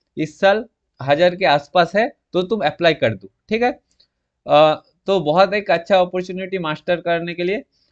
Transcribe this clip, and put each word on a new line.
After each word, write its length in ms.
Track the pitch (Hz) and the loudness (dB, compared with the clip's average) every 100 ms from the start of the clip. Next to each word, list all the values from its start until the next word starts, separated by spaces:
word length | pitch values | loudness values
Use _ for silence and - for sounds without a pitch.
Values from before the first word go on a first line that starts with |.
| _ - | _ -8
इस 220 | 156 - | -8 0
साल 260 | 196 214 247 _ _ - | 2 2 -4 _ _ -12
हजार 340 | 135 147 180 180 | -2 2 2 2
के 100 | 180 | 0
आसपास 500 | 147 - 180 170 202 | 0 0 0 0 0
है 180 | 240 - _ | -2 -4 _
तो 80 | 175 | -4
तुम 240 | 185 220 151 | -2 -2 -2
अप्लाई 280 | 151 170 | 0 0
कर 200 | 156 120 | 2 -2
दो, 160 | 98 - _ - | -4 -12 _ -8
ठीक 120 | 220 | -2
है। 100 | 247 - _ _ _ _ _ _ - | -2 -4 _ _ _ _ _ _ 0
अ, 360 | 147 156 156 _ _ - | 4 4 2 _ _ -2
तो 120 | 196 | -2
बहुत 340 | 147 165 196 | 0 2 2
एक 180 | 208 202 | 0 0
अच्छा 280 | 170 - 190 | -2 2 2
अपॉर्चुनिटी 580 | 180 185 185 180 185 190 | 2 -2 -8 -8 -8 -6
मास्टर 440 | 160 151 - 170 | -6 -6 -4 -4
करने 320 | 175 170 170 | -2 -4 -4
के 100 | 170 | -6
लिए 200 | 175 220 - _ _ | -4 -4 -8 _ _